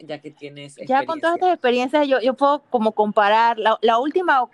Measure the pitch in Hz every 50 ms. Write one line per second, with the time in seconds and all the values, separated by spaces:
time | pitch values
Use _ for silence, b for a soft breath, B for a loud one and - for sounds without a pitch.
0 | 160 151 151 147 - 151 147 _ 147 143 143 143 143 143 - - - - 254 277
1 | 262 - 330 302 330 330 339 339 370 370 339 - - 247 247 247 254 254 302 302
2 | 294 269 262 233 214 262 254 - 285 277 294 285 - _ - 233 220 220 - 214
3 | 214 208 - 220 202 202 214 220 233 233 233 220 202 220 220 - - 226 226 233
4 | 269 302 - 370 359 330 285 254 240 -